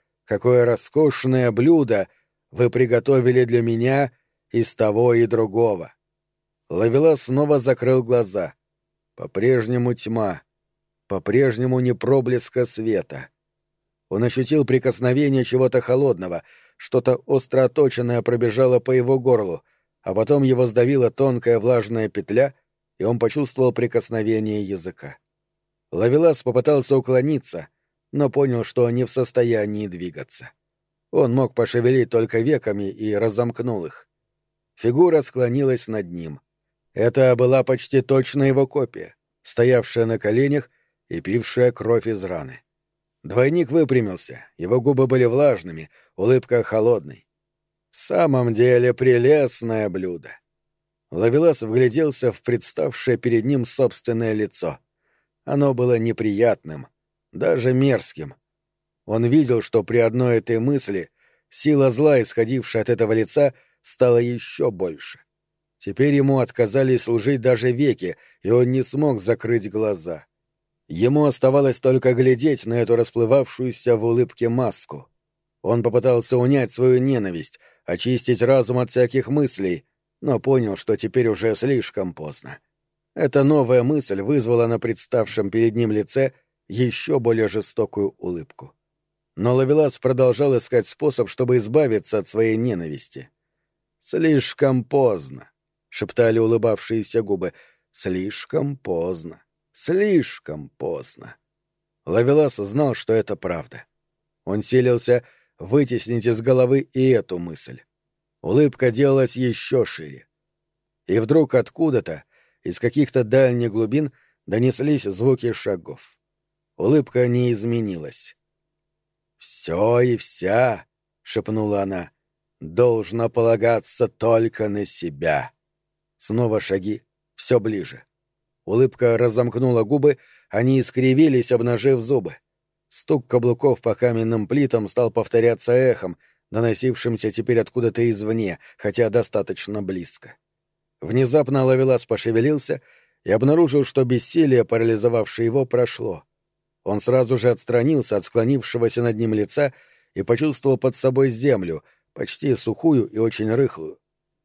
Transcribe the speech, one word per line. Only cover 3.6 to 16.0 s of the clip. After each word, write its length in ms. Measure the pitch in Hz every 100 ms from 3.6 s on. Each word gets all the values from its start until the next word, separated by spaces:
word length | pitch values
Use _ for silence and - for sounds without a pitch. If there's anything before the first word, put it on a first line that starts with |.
меня 500 | 117 113 123 139 135 _ _ _ _
из 240 | 117 110
того 400 | - 107 107 123
и 120 | 117 113
другого!» 680 | 113 107 107 117 95 76 _ _ _ _ _ _ _ -
Лавелас 540 | 82 117 131 160 147
снова 380 | - 131 147 143
закрыл 420 | 123 123 123 131
глаза. 520 | 117 123 101 98 82 - _ _ _ _ _
«По-прежнему 800 | - - 95 120 127 110 123 123
тьма. 480 | 120 107 113 104 80 _ _ _ _ _ _ -
По-прежнему 720 | 98 101 117 135 110 127 127
ни 120 | 127
проблеска 760 | 120 127 135 123 123 - 127 120
света». 600 | - 113 98 - 67 - _ _ _ _ _ _ _ -
Он 120 | 101
ощутил 420 | 120 131 127 151 131
прикосновение 760 | 127 127 120 123 131 147 131
чего-то 380 | 123 127 127 127
холодного, 600 | 120 127